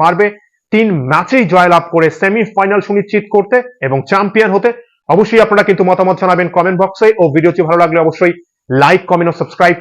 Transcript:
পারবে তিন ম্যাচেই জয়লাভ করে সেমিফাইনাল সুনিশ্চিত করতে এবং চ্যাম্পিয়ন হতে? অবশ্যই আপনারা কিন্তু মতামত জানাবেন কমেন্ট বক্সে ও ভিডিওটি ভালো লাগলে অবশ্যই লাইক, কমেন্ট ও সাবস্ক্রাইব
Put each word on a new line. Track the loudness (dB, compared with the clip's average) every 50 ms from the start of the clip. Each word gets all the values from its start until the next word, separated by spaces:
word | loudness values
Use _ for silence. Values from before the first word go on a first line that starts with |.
পারবে | 0 0 0 0 -2 -2 -4 -8 _ _ _ _ _ _
তিন | -2 0 0 0 -2 -4 -2 -2
ম্যাচেই | -2 -2 -2 0 0 0 0 2
জয়লাভ | 2 2 4 4 2 0 0 0 0
করে | 0 0 0 0 -2
সেমিফাইনাল | -2 -2 0 -2 -4 -2 -2 -2 -2 0 0 -2 -2 -2
সুনিশ্চিত | -4 -4 -4 -2 -4 -4 -2 0 -2
করতে | -2 0 2 0 -2 -2 -4 -10 _ -6
এবং | -4 -4 -4 -4 -2
চ্যাম্পিয়ন | -2 -2 -2 0 0 0 0 2 0
হতে? | 0 0 -2 -4 -4 -12 _ _ _ _ 0
অবশ্যই | 0 0 2 2 2 2 2
আপনারা | 4 2 2 2 2
কিন্তু | 0 0 0 0
মতামত | 0 0 0 -2 -2 -2
জানাবেন | 0 0 0 0 -2 -2 -2
কমেন্ট | -2 -2 0 0 -2
বক্সে | -2 -4 -2 0 2 2 2 2
ও | 0 0 0
ভিডিওটি | 0 0 0 0 0 -2
ভালো | 0 2 2
লাগলে | 2 2 2 0 0
অবশ্যই | 0 0 0 0 -2 -2 -4 -12 _ _ _ _ -4
লাইক, | 0 2 2 2 2 0 0 -2
কমেন্ট | -2 0 0 -2
ও | -2 -4
সাবস্ক্রাইব | -8 -10 -2 0 0 0 0 0